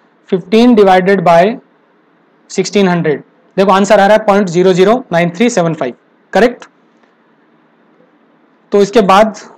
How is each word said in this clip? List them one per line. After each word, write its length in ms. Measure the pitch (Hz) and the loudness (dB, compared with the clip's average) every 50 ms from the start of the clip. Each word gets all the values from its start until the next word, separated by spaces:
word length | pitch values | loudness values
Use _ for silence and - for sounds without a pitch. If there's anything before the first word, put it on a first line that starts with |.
| _ _ _ _ _ - | _ _ _ _ _ -6
फ़िफ़्टीन 440 | 202 180 170 180 220 220 240 247 247 | -6 -6 -4 -2 0 2 2 4 4
डिवाइडेड 460 | 208 202 190 185 185 180 190 202 190 170 | 4 4 4 2 2 2 0 -2 0 0
बाय 320 | 180 170 170 175 208 240 269 - _ _ _ _ _ _ _ _ _ _ _ _ _ _ _ _ - | 2 2 2 2 0 -2 -6 -14 _ _ _ _ _ _ _ _ _ _ _ _ _ _ _ _ -14
सिक्सटीन 380 | - - 185 - - 208 196 180 | -8 -8 -6 -4 -2 -2 0 0
हंड्रेड, 340 | 175 170 165 160 143 127 - _ _ _ _ _ - | 0 -2 -2 -4 -4 -6 -8 _ _ _ _ _ -4
देखो 160 | 180 196 196 190 | -2 0 0 0
answer 280 | 196 202 196 220 202 | 0 2 2 2 2
आ 60 | 196 | 2
रहा 100 | 196 214 | 4 2
है 80 | 220 220 | 0 0
पॉइंट 220 | - 196 202 208 180 | 0 0 0 0 -2
ज़ीरो 240 | 156 175 180 190 180 | -2 0 0 0 2
ज़ीरो 320 | 175 185 202 226 254 262 - 175 | 2 2 0 0 -2 -4 -4 -4
नाइन 180 | 170 175 170 | -4 -4 -4
थ्री 200 | 170 - 233 247 | -2 -2 -2 -2
सेवन 240 | 240 190 170 160 156 | -2 -2 -4 -4 -4
फ़ाइव, 200 | - 143 123 117 _ _ _ _ _ _ _ - | -6 -8 -10 -10 _ _ _ _ _ _ _ -4
correct। 320 | 185 214 254 240 - - - _ _ _ _ _ _ _ _ _ _ _ _ _ _ _ _ _ _ _ _ _ _ _ _ _ _ _ _ _ _ _ _ _ _ _ _ _ _ _ _ - | -2 -2 -2 -4 -8 -20 -20 _ _ _ _ _ _ _ _ _ _ _ _ _ _ _ _ _ _ _ _ _ _ _ _ _ _ _ _ _ _ _ _ _ _ _ _ _ _ _ _ -2
तो 100 | 202 202 | 0 0
इसके 180 | 196 - 247 202 | 0 0 0 0
बाद 340 | 180 190 196 220 214 196 - - - - | 2 4 2 2 0 -2 -10 -18 -20 -20